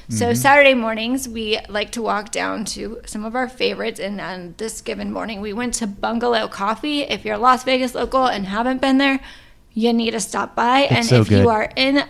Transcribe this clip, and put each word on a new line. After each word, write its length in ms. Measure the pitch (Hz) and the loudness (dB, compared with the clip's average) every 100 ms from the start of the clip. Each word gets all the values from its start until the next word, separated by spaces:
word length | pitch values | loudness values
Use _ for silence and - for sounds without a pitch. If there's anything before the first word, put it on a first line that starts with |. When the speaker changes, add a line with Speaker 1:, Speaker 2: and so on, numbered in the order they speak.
| - | -8
Speaker 1:
So 160 | 110 240 | -2 0
Speaker 2:
Mm-hmm. 80 | |
Speaker 1:
Saturday 400 | 240 277 285 277 | 2 6 6 6
mornings, 520 | 262 226 220 226 262 254 | 6 2 -4 -4 -4 -6
we 300 | 226 220 214 - | -6 -4 -4 -4
like 220 | 202 202 | -6 -4
to 100 | 233 | -4
walk 280 | 214 202 208 | -2 -2 -4
down 360 | 180 185 190 202 | -6 -4 -4 -6
to 340 | 208 202 233 - | -8 -10 -12 -12
some 180 | 214 | -10
of 100 | 214 | -6
our 140 | 240 254 | -4 -4
favorites, 520 | 247 - 190 214 226 | -6 -8 -6 -8 -8
and 200 | 190 202 | -8 -8
on 340 | 165 185 180 170 | -10 -10 -14 -10
this 240 | 220 220 | -10 -10
given 300 | - 202 202 | -10 -8 -8
morning, 280 | 208 180 208 | -8 -8 -8
we 140 | 208 | -8
went 180 | 202 247 | -6 -6
to 120 | 233 220 | -6 -6
Bungalow 600 | 202 214 226 240 233 214 | -6 -4 -2 0 0 -2
Coffee. 540 | - 196 220 302 294 | -4 -4 -2 -2 -4
If 200 | 285 208 | -4 -6
you're 120 | 214 208 | -4 0
a 20 | |
Las 260 | 240 254 | 2 2
Vegas 300 | 269 262 254 | 2 0 0
local 320 | - 247 262 254 | -2 -2 0 0
and 180 | 202 | 0
haven't 380 | 190 202 240 262 | -4 -2 -2 0
been 160 | 269 269 | 2 4
there, 220 | 277 269 - - - - _ | 4 0 -4 -18 -20 -20 _
you 200 | 220 226 | 0 2
need 180 | 233 226 | 2 0
to 80 | 226 | -2
stop 360 | 208 202 214 - | -4 -4 -4 0
by. 240 | 233 262 | 2 4
Speaker 2:
It's 120 | 285 | 4
Speaker 1:
And 140 | 233 233 | 2 4
Speaker 2:
so 140 | 120 | 4
Speaker 1:
if 100 | 214 | 6
you 140 | 208 | 6
Speaker 2:
good. 20 | 233 | 6
Speaker 1:
are 240 | 214 220 - | 4 0 0
in 260 | 262 285 - | 2 2 0